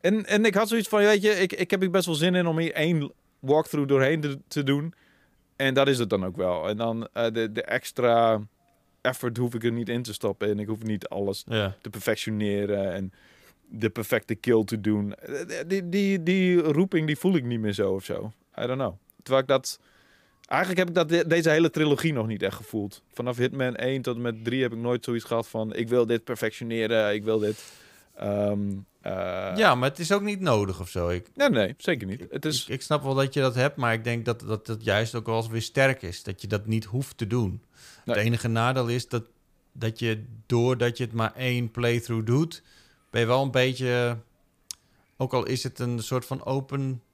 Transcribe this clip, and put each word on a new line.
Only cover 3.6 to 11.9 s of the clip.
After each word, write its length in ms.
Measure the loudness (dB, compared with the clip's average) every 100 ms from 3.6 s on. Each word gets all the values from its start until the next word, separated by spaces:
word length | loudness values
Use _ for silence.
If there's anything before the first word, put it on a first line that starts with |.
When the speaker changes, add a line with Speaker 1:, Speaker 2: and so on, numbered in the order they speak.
| 4 0 2
Speaker 1:
doorheen 320 | 4 4 2
te, 180 | -2 -6 -6
te 140 | -2
doen. 320 | 2 0 0 -10 _ _ _ _ _ _
En 180 | 0
dat 140 | 4 4
is 100 | 4
het 120 | 2
dan 140 | 0
ook 120 | -2 -2
wel. 320 | 0 0 -2
En 80 | -2
dan, 320 | -2 -4 -6
eh, 120 | -2 -2
de, 200 | 0 -2
de 100 | -4
extra 800 | -2 -4 -4 0 4 6 6 2 -2 _ _ _ _ _
effort 360 | -4 -2 -4 -2
hoef 180 | -4
ik 100 | 0
er 80 | -2
niet 160 | -2 -4
in 140 | -4
te 100 | -6
stoppen. 360 | -4 -4 -2 -2
En 100 | -2
ik 80 | -4
hoef 160 | -6
niet 260 | -4 -6 -6
alles 340 | -6 -4 -4 -4
Speaker 2:
Ja. 300 | -2 -2 -4
Speaker 1:
te 100 | -12